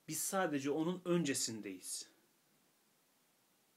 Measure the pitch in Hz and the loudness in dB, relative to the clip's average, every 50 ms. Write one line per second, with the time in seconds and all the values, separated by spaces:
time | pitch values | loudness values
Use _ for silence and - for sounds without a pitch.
0 | _ - 156 - - - 190 190 190 165 147 139 139 143 143 156 160 175 180 175 | _ -8 -4 -4 -2 0 2 2 2 2 2 0 0 2 2 2 2 2 0 0
1 | - 175 175 175 165 139 135 - - 131 113 107 101 101 92 90 - - - - | 0 2 2 4 4 2 2 0 0 -2 -4 -6 -6 -8 -8 -8 -8 -8 -8 -8
2 | - - - _ _ _ _ _ _ _ _ _ _ _ _ _ _ _ _ _ | -10 -12 -18 _ _ _ _ _ _ _ _ _ _ _ _ _ _ _ _ _
3 | _ _ _ _ _ _ _ _ _ _ _ _ _ _ _ | _ _ _ _ _ _ _ _ _ _ _ _ _ _ _